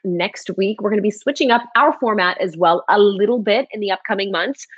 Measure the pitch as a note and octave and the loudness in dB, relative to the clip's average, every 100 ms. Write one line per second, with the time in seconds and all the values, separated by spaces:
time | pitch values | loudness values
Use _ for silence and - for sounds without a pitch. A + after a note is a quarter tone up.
0 | G3 F3 F#3+ - - F3+ G3 G#3+ G#3 G#3 | -4 -2 -4 -6 -8 -2 -2 -2 -2 0
1 | G#3 G#3 - D4 C#4 A#3 A#3 A#3 C#4+ D4+ | -2 -2 -4 -2 2 2 2 2 2 2
2 | A#3 G#3 F3+ - F#3 D#3+ E3+ F3 - G#3 | -2 0 0 -2 -4 0 2 2 2 4
3 | G3+ G3 G#3 B3 G#3 G#3+ C4+ G#3+ G3+ F#3+ | 4 2 0 0 0 0 -2 -6 -4 -4
4 | - G3 G3 F3+ G3+ C#4 - | -4 -4 -2 -2 -4 -6 -14